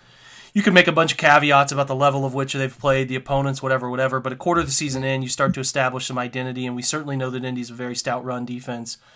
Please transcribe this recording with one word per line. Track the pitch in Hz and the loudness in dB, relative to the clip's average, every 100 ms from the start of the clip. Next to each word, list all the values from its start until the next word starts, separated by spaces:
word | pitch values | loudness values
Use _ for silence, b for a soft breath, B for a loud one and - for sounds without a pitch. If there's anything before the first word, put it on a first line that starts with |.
| B B B B B | B B B B B
you | 208 | 0
can | 202 | 6
make | 180 175 | 6 6
a | |
bunch | 160 160 | 4 2
of | - | 4
caveats | 151 147 147 143 139 | 6 6 6 6 4
about | 139 139 | 0 -2
the | 135 | 2
level | 143 139 135 | 2 4 0
of | |
which | 135 135 | -2 -4
they've | 139 127 - | -4 -4 -2
played, | 143 135 131 | 0 2 0
the | 131 | -4
opponents, | 135 139 139 135 | -2 0 0 -2
whatever, | 135 131 123 | 0 -2 -2
whatever, | 123 131 131 | -2 0 0
but | 127 | -4
a | 127 | -4
quarter | 175 170 | 0 0
of | 139 | 0
the | |
season | - 147 131 | -2 -2 -2
in, | 135 135 | -2 -2
you | 127 | -2
start | - 135 | 0 0
to | 135 | 0
establish | 127 139 127 131 - | -2 0 0 -2 -6
some | 123 | -6
identity, | 123 127 127 127 127 | -4 -6 -6 -6 -6
and | 123 | -4
we | |
certainly | 123 156 143 135 | -4 -4 -4 -4
know | 127 | -4
that | 127 127 | -4 -6
Indy's | 127 120 | -6 -8
a | |
very | 120 123 120 | -8 -8 -6
stout | 131 123 127 | -4 -4 -6
run | 123 | -8
defense, | 120 123 127 117 113 - b | -8 -10 -10 -10 -10 -14 b